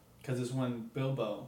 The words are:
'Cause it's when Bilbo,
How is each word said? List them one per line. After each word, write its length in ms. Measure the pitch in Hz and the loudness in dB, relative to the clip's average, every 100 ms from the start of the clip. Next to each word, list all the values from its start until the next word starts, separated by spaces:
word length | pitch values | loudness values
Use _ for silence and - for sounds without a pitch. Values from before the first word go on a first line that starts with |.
| - - | -20 -12
'Cause 160 | - 123 | -2 0
it's 140 | 123 | 0
when 380 | 131 123 120 113 | 2 2 0 -4
Bilbo, 540 | 135 135 131 107 92 | 0 0 2 0 -2